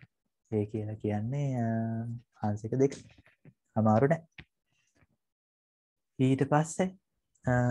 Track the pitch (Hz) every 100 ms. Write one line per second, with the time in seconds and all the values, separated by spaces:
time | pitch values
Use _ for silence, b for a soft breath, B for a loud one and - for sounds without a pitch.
0 | - _ _ _ _ 107 104 110 107 110
1 | 107 104 110 143 143 127 113 113 113 113
2 | 117 120 - _ 107 104 113 123 135 -
3 | - - _ _ - _ _ - 110 110
4 | 139 160 - - - _ _ _ _ _
5 | _ _ _ _ _ _ _ _ _ _
6 | _ - 131 135 139 147 160 - 185 185
7 | _ _ _ _ - 123 123